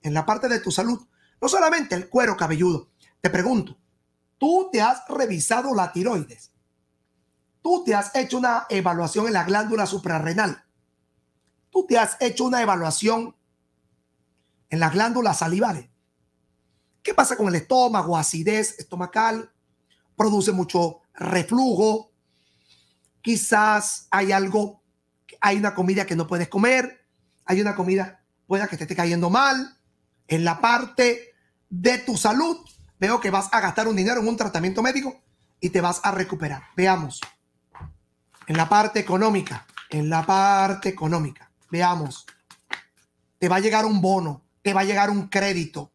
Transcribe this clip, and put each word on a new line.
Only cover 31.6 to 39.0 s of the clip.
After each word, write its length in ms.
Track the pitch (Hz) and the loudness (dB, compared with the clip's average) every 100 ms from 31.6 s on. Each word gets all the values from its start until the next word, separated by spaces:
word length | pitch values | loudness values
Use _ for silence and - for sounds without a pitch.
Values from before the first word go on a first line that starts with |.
| _ | _
de 280 | 180 202 247 | -2 0 0
tu 160 | - 226 | -2 -2
salud, 400 | 226 240 330 339 - - - _ | 0 2 0 -2 -10 -20 -20 _
veo 200 | 190 233 | 0 0
que 120 | 214 | 0
vas 180 | 190 196 | -2 0
a 80 | 233 | 0
gastar 280 | 196 190 220 | 0 0 0
un 80 | 208 | 0
dinero 260 | 190 247 | 0 0
en 60 | 220 | -2
un 100 | 233 | -2
tratamiento 460 | 220 175 180 190 | -2 -2 -2 0
médico 380 | 247 262 269 - _ _ _ _ | 0 0 -6 -12 _ _ _ _
y 100 | 180 | -2
te 120 | 185 | 0
vas 200 | 175 180 | 0 -2
a 80 | 208 | -2
recuperar. 520 | 190 185 160 156 135 - - | -2 -4 -6 -8 -8 -10 0
Veamos. 460 | 185 185 147 - - _ _ _ _ - - - _ _ _ _ - | 2 2 -2 -10 -16 _ _ _ _ -20 -20 -20 _ _ _ _ -6
En 120 | 156 | -2
la 100 | 165 | 4
parte 320 | 208 214 | 4 4
económica, 680 | 214 | 0